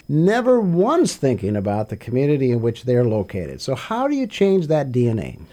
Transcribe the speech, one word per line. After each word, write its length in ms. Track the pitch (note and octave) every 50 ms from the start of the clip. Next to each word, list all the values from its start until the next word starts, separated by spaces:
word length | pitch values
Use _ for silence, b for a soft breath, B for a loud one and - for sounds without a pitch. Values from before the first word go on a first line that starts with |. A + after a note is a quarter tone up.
| B -
never 500 | C#3+ D3+ E3+ F#3+ A3 B3 A3+ B3+ B3+ A#3+
once 560 | G3+ F3+ E3+ F3 G3 B3+ D#4+ F#4 D4 F3+ -
thinking 400 | - D3 C3 A#2+ F#2 G2 G2+ G#2
about 320 | G#2 F#2+ G#2 G2+ G#2+ G#2+ -
the 80 | G#2+
community 560 | - - A2+ A#2+ B2+ C#3+ C#3+ D3+ C3+ C3+ B2
in 100 | A#2+ A#2
which 220 | A2+ A#2 A2+ - -
they're 220 | B2 B2 A#2+ B2
located. 560 | A#2 A2 G#2+ F#2+ - - F#2+ E2+ C#2 C2 -
So 140 | - C#3 C3
how 320 | A#2+ - - A3 A#3+ C4+ D4
do 80 | D4
you 120 | C4+ C4 G#3
change 400 | - - G3 G3 F#3+ F#3+ D#3+ D3
that 240 | D#3 D3+ C#3 C3
D 160 | A#2+ B2 A#2+ A#2+
N 120 | A2+ G#2+
A? 180 | D2 B1+ - - D#2+ b